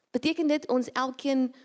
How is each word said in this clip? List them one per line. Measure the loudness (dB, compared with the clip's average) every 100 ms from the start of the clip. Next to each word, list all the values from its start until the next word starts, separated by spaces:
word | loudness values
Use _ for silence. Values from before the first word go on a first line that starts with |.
| _
Beteken | -2 -2 0 2
dit | 0 2
ons | 0 0
elkeen | -2 -4 -4 0 2 0 -4